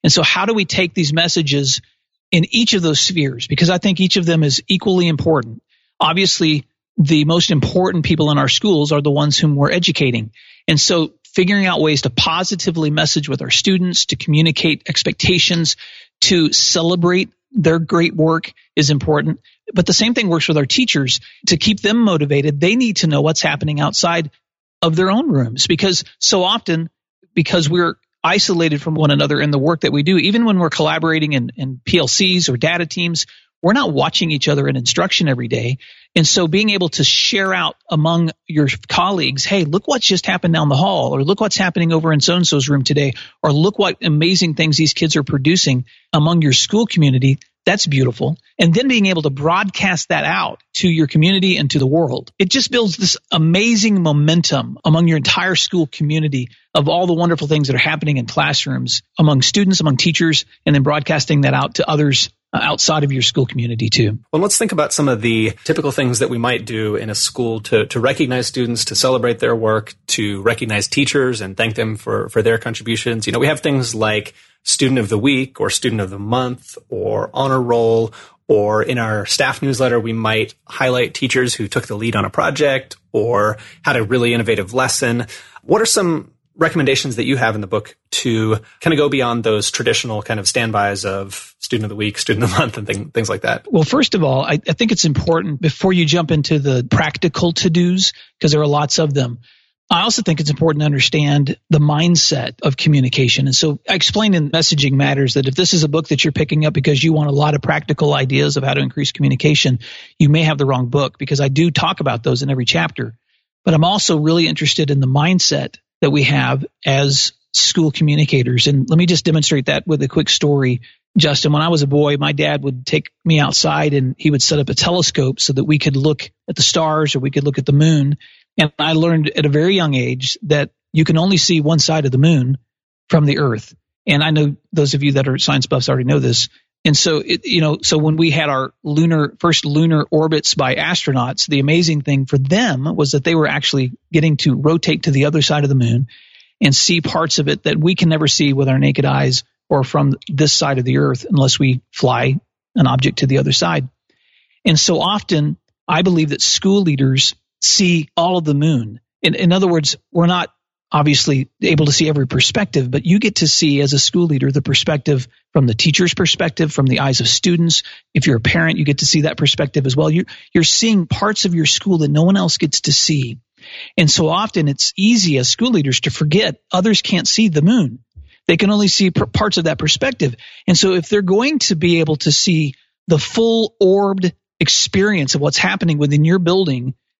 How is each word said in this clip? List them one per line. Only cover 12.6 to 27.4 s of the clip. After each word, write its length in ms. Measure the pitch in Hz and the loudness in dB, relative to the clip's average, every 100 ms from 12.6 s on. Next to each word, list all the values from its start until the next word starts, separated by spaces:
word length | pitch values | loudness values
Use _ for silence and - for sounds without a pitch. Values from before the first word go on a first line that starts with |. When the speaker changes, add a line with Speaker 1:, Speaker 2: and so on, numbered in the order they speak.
| 185 165 151 | -4 -2 0
Speaker 1:
message 400 | 156 151 160 147 | 0 0 -2 -2
with 120 | - | -4
our 80 | - | -2
students, 580 | - 196 190 180 170 - | 0 2 0 0 -2 -4
to 100 | - | -4
communicate 680 | - 151 160 - 165 143 - | 0 2 2 0 -2 -2 -4
expectations, 880 | - - - - 175 - 170 156 - - - - - | -4 -4 -2 0 2 0 0 -2 -4 -10 -20 -14 -2
to 300 | - 175 151 | 0 2 2
celebrate 760 | - - 175 165 180 175 185 196 _ _ | 2 0 0 0 2 2 0 -2 _ _
their 280 | 247 156 165 | 0 2 2
great 360 | 160 165 170 156 | 2 0 2 2
work 380 | 160 160 - - _ 156 | 2 0 -4 -16 _ 0
is 160 | 143 | 2
important. 480 | 143 - 147 151 - _ _ - | 2 0 0 0 -4 _ _ -6
But 120 | 185 175 | -2 2
the 80 | |
same 200 | 180 226 | 2 2
thing 160 | 247 196 | 0 0
works 180 | 165 - | 0 0
with 100 | 151 | 0
our 80 | 135 | 0
teachers. 540 | - 247 147 131 - - - - | 0 0 0 -2 -4 -8 -8 -2
To 100 | 165 | 0
keep 240 | 214 208 | 0 0
them 160 | 208 233 | 0 2
motivated, 640 | 214 160 143 143 151 143 | 2 2 0 0 0 0
they 160 | 175 240 | 0 2
need 220 | 233 - | 0 0
to 100 | 160 | 0
know 140 | 143 | 2
what's 200 | 156 156 | 0 0
happening 380 | 151 147 151 147 | -2 -2 -4 -2
outside 500 | 147 - 170 170 151 - _ _ _ - | -2 -2 -2 -2 -4 -10 _ _ _ -4
of 140 | 170 160 | -2 0
their 140 | 190 | 0
own 220 | 220 311 | 0 0
rooms. 340 | 139 117 127 - | 0 0 -2 -2
Because 380 | 165 196 175 - - | 0 0 -2 -6 -6
so 240 | - 190 | 0 0
often, 460 | 185 226 - 165 165 _ _ _ _ | 0 -2 -2 -4 -4 _ _ _ _
because 360 | 165 | -2